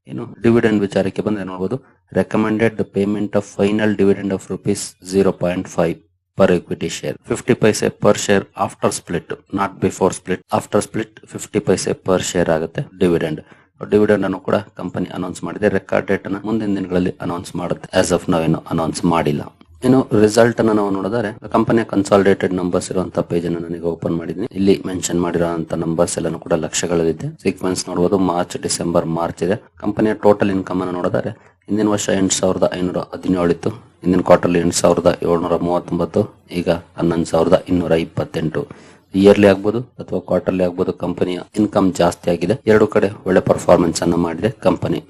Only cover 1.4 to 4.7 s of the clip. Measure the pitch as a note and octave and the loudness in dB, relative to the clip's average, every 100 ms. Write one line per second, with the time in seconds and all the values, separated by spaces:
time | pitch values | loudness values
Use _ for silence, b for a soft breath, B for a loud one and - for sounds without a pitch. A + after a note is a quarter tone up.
1.4 | F#2 F#2 F#2+ C3 b b _ F#2+ F#2 G#2+ | -6 -6 -6 -6 b b _ -4 -2 0
2.4 | G#2+ A2 A2+ G#2+ F#2+ G2 G2+ G#2 G2+ G2+ | 0 0 0 -2 -4 -2 -2 -2 -2 -4
3.4 | - - G2+ G#2+ G#2+ G2 G2 G2 G2 F#2+ | -4 -2 0 2 0 2 2 2 -2 -6
4.4 | - F#2+ - | -6 -6 -4